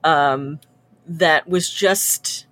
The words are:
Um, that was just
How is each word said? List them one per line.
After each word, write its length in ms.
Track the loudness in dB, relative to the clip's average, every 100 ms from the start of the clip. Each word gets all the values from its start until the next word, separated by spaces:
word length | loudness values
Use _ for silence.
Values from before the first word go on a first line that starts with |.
Um, 560 | 2 2 2 0 -6 -12 _ _ _ _ -16
that 400 | 0 2 2 2
was 220 | -4 -4
just 760 | -2 0 0 -2 -4 -6 -12 -14